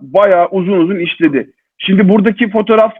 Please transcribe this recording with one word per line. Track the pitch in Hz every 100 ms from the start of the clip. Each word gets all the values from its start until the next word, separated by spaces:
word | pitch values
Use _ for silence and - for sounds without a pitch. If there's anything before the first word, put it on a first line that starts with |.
bayağı | 139 175 202 175 175
uzun | 190 180 190
uzun | 165 196
işledi. | 175 - 160 135 101 _ _ _
Şimdi | 185 190 190
buradaki | 214 208 196 226
fotoğraf | 220 226 214 226